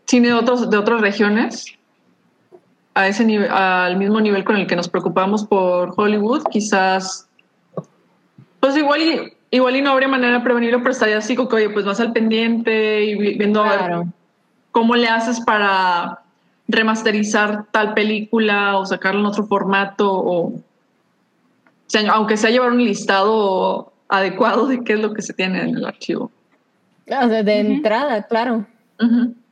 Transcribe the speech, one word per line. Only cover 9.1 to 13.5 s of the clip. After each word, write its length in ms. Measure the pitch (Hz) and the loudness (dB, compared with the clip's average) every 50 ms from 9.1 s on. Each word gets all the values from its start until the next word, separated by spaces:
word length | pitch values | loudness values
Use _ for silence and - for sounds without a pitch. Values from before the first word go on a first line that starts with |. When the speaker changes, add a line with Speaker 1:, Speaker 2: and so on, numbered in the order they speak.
| 294 - - - - _ _ _ - | -2 -2 -6 -10 -16 _ _ _ 2
Speaker 1:
igual 200 | 254 254 247 254 | 2 2 2 2
y 60 | 269 277 | 2 2
no 100 | 285 269 | 2 2
habría 160 | 262 269 269 | 2 2 2
manera 260 | 269 254 247 240 247 247 | 2 0 2 2 0 2
de 20 | 240 | 2
prevenirlo, 360 | 254 240 240 233 233 240 247 | 2 2 2 2 2 0 0
pero 100 | 247 254 | 0 -2
estaría 260 | 254 254 233 214 208 214 | 0 0 0 0 0 0
así 180 | 214 - 254 | -2 -2 -2
como 120 | 247 254 - | -2 0 0
que, 80 | 226 | 0
oye, 140 | 220 214 208 | 0 0 0
pues 160 | 208 208 190 | 0 -2 -2
más 140 | 202 196 208 | -2 -2 -2
al 120 | 233 233 233 | -2 -2 0
pendiente 920 | 233 226 220 220 220 226 233 233 226 226 226 220 220 214 214 214 214 208 | 0 0 2 0 0 0 0 0 0 0 0 0 0 0 0 0 0 0
y 100 | 214 208 | 0 0
vi-, 240 | 208 208 202 - - | 0 -2 -2 0 0
viendo 240 | 208 208 | 0 0